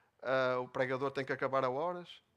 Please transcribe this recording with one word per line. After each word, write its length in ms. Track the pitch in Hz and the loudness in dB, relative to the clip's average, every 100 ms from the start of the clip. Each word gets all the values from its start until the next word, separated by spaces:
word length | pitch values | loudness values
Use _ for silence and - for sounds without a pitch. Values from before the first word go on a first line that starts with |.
| _ _ | _ _
ah, 360 | - 131 127 127 | 0 2 4 0
o 80 | 127 | -2
pregador 420 | 131 127 131 139 | 0 0 0 -2
tem 140 | 135 | -2
que 80 | 135 | -2
acabar 320 | 135 135 135 | -2 0 2
a 60 | 131 | 2
horas, 380 | 127 170 180 170 - _ | 0 -4 -6 -10 -18 _